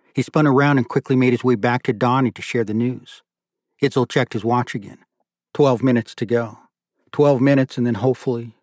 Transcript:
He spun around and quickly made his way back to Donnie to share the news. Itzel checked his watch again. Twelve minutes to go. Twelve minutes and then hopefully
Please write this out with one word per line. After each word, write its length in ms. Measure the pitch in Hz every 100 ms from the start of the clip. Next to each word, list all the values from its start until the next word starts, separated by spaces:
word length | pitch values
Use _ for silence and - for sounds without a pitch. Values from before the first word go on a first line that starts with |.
| _ -
He 80 |
spun 240 | 123 160 151
around 320 | 135 143 139
and 100 | 113
quickly 260 | 135 - 127
made 200 | 127 120
his 100 | 127
way 120 | 113
back 260 | 120 123
to 100 | -
Donnie 380 | 107 123 131 127
to 100 | -
share 240 | - 123 107
the 80 |
news. 500 | 107 123 120 - - _ _ _ _ _ -
Itzel 260 | 143 135 120
checked 240 | 143 120
his 140 | 110 110
watch 280 | 123 117 113
again. 300 | 98 - _ _ _ _ _
Twelve 300 | - 139 120
minutes 320 | 131 120 - -
to 100 | 107
go. 340 | 117 113 - _ _ _ _ _
Twelve 300 | - 147 131
minutes 340 | 135 139 131 -
and 100 | 120
then 100 | 104
hopefully 600 | 127 123 - 117 117 -